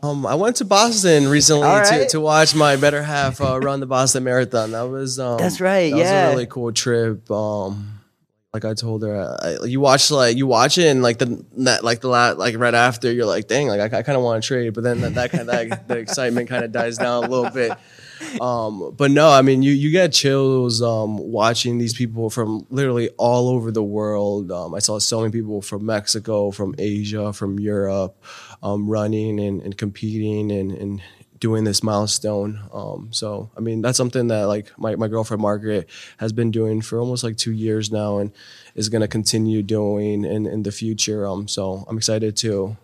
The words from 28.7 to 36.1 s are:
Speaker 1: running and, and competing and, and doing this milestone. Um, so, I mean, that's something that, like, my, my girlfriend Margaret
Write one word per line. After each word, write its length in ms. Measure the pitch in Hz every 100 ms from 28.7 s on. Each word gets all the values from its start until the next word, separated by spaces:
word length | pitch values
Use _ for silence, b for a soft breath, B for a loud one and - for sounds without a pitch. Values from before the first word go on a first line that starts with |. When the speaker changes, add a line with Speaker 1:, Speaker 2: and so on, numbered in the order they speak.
| 101 104
Speaker 1:
running 520 | 107 107 107 110 104
and, 200 | 104 98
and 140 | - 101
competing 760 | 104 104 110 110 107 107 104
and, 180 | 104 95
and 300 | 90 98 101 92 B _ _
doing 240 | 113 110
this 180 | 110 98
milestone. 800 | 113 104 104 - 107 104 101 107 104
Um, 360 | 101 104 92 110
so, 400 | 113 107 101 107 -
I 40 |
mean, 220 | 113 110
that's 140 | 113 127
something 300 | 123 127 120
that, 160 | 110
like, 260 | 101 104 104 -
my, 160 | 110
my 140 | 104 110
girlfriend 340 | 113 110 107
Margaret 460 | 107 104 107 104 82 B B